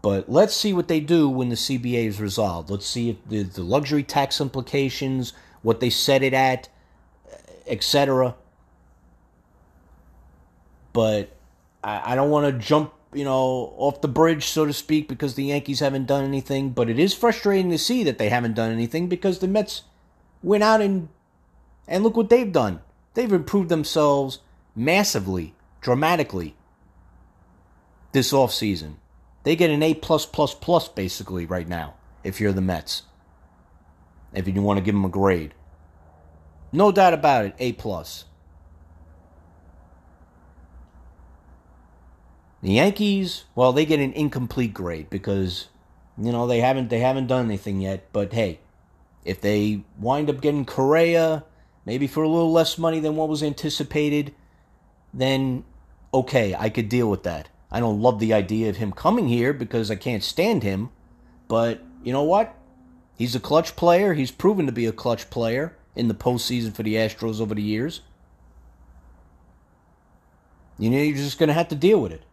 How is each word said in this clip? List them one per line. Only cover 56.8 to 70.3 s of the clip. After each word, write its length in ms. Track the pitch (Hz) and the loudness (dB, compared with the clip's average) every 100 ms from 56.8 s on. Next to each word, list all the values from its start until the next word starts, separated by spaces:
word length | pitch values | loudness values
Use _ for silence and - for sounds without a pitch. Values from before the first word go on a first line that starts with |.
| 107 | -2
deal 220 | 123 113 | 0 0
with 140 | 95 | 0
that. 260 | 90 78 - _ _ | -4 -8 -12 _ _
I 100 | 117 | -4
don't 200 | 117 104 | -2 2
love 200 | 123 110 | 2 2
the 120 | 110 | 2
idea 380 | 107 92 110 110 | 2 2 -2 -2
of 60 | 95 | -2
him 160 | 107 | -6
coming 340 | 92 160 233 156 | 0 0 2 2
here 260 | 120 123 | 2 0
because 380 | 143 120 117 110 | -2 -4 -4 -2
I 60 | 101 | -4
can't 260 | - 113 | -4 -4
stand 400 | - - 196 202 | -4 -2 0 0
him. 280 | 107 98 120 - _ _ - - _ | 0 -4 -6 -12 _ _ -20 -20 _
But 340 | 113 117 113 - - | 0 0 -2 -12 -12
you 80 | 117 | -4
know 100 | 135 | -2
what? 320 | 151 196 220 - - _ - - _ _ | 2 2 0 -6 -20 _ -20 -20 _ _
He's 180 | 120 | -4
a 60 | 120 | -4
clutch 340 | - 151 165 | 0 0 0
player. 400 | - 170 175 202 | 0 4 4 2
He's 160 | 151 127 | 0 -4
proven 340 | - 185 208 143 | 0 0 2 -2
to 60 | |
be 140 | 117 113 | -2 -4
a 60 | |
clutch 360 | - 123 113 - | -2 -4 -4 -4
player 480 | - 113 120 165 - _ - | -4 -2 -2 -6 -12 _ -4
in 120 | 120 | -2
the 60 | |
postseason 580 | 101 123 123 - 127 113 | 0 -2 -2 -2 -4 -4
for 120 | 101 | -6
the 100 | 107 | -2
Astros 460 | 110 110 - 113 107 | 0 -2 -2 -6 -4
over 140 | 110 | -4
the 80 | 104 | -4
years. 400 | 104 107 143 - - _ _ _ - - - _ - - - - _ _ _ _ _ _ _ _ _ _ _ | -2 -2 -4 -8 -18 _ _ _ -20 -20 -20 _ -20 -20 -20 -20 _ _ _ _ _ _ _ _ _ _ _